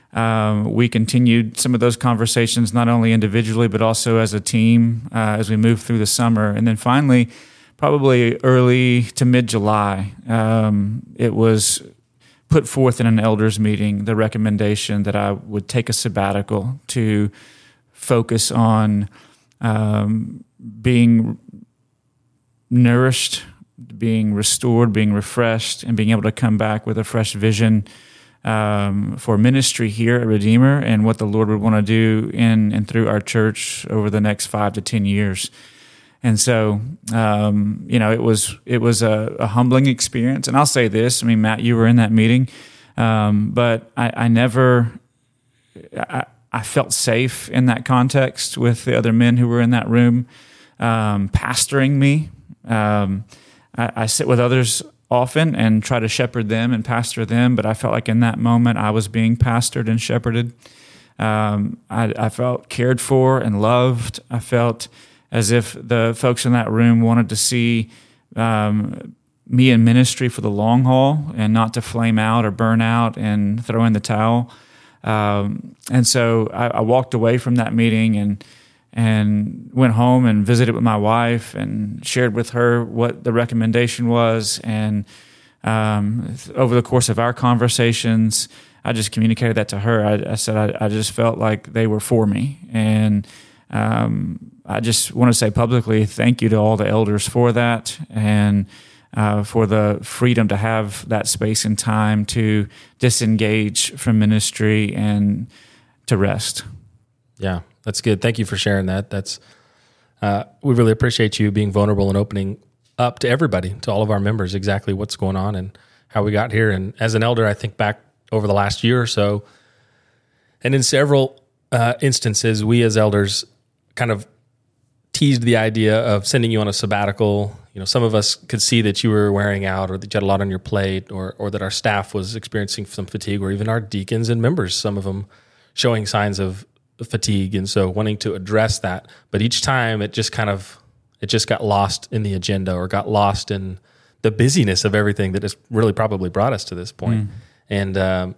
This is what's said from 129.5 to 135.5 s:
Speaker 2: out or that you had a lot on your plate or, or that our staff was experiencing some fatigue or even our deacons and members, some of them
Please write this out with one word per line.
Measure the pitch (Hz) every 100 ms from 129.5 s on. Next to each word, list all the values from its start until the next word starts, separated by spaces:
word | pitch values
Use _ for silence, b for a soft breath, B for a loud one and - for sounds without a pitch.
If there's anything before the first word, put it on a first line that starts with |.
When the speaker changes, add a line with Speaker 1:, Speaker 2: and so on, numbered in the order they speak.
| 98 95
Speaker 2:
out | 95 95
or | 95
that | 104
you | 104
had |
a | 98
lot | 98
on | 98
your | 92
plate | - 104 98 95 -
or, | 95 92 -
or | 104
that | 98
our | 95
staff | - 113 101 -
was | 101 95 113
experiencing | - 110 101 - 98
some | - 92
fatigue | 87 - 101
or | 95
even | 98 107
our | 113
deacons | 101 101 98 113 117
and | 117
members, | 117 175 90 -
some | 107 101
of |
them | 98 98 98 b b